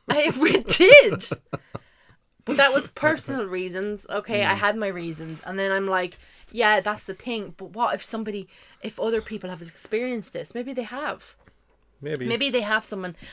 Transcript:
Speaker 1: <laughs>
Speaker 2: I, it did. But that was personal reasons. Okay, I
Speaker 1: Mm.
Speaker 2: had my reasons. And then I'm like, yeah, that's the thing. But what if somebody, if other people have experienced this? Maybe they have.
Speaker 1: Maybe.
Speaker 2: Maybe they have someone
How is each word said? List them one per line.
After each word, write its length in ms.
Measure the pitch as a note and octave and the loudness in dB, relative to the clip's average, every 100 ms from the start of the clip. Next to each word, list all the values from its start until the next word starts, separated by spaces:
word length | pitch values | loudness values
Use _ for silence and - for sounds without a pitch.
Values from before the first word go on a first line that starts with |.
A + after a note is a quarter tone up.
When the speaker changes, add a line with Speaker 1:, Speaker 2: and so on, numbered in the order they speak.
Speaker 1:
<laughs> 80 | - | -2
Speaker 2:
I, 220 | C#4+ D4+ B3+ | 2 2 2
it 320 | D#4 G4 - | 2 2 2
did. 580 | - F#4 C#5+ A3+ F3 - - - - _ - _ _ _ - _ _ - | 6 12 12 10 0 -6 -10 -8 -14 _ -14 _ _ _ -20 _ _ -2
But 120 | C#4 | 4
that 160 | C#4 | 6
was 140 | C#4 C4+ | 4 -2
personal 560 | - D4+ D#4+ - C4+ F#3+ | 0 2 2 -2 -4 -4
reasons. 600 | F#3 F#3 F3+ G#3 G#3 - | -4 -4 -6 -6 -8 -6
Okay, 340 | G3+ G3+ G#3 F3+ | -6 -2 0 2
I 80 | |
Speaker 1:
Mm. 40 | G3 | 2
Speaker 2:
had 200 | G#3 A3 | 2 0
my 100 | G3+ | -4
reasons. 520 | F3 E3+ D#3 D#3+ D#3 F3+ | -4 -8 -8 -10 -10 -8
And 120 | F#3+ | -4
then 140 | G3 | 0
I'm 160 | G3 G3 | 0 0
like, 300 | F#3 F3+ - - - - | -2 -2 -10 -20 -20 -14
yeah, 300 | A3 G#3+ G#3+ | -4 0 0
that's 240 | G#3 G#3 - | 0 -6 -10
the 80 | F#3 | -12
thing. 400 | B3 A3+ F#3+ - | -8 -8 -8 -14
But 140 | F3+ | -14
what 240 | G#3 A#3+ G#3 | -4 -4 -4
if 80 | |
somebody, 440 | - A3+ A3 G3+ F#3+ - - - | -8 -8 -8 -10 -12 -20 -20 -16
if 160 | G#3+ - | -14 -6
other 220 | A3+ A3+ | -4 -4
people 280 | - G#3+ F#3 | -6 -12 -10
have 120 | F3 | -12
experienced 720 | E3 - - A3 B3+ A#3 - | -16 -18 -8 -6 -4 -8 -8
this? 200 | - D3+ | -12 -10
Maybe 200 | A#3+ B3 | -10 -8
they 100 | C4 | -8
have. 520 | A3+ B3+ D4 - - _ - _ _ _ _ _ | -10 -8 -8 -10 -16 _ -20 _ _ _ _ _
Speaker 1:
Maybe. 260 | C#3+ D3 B2 | -8 -6 -4
Speaker 2:
Maybe 220 | A3+ C#4 | -2 0
they 100 | A#3+ | -2
have 240 | G#3 A3 - | 0 -2 -2
someone 300 | G3 F3+ D#3+ - | -8 -8 -12 -18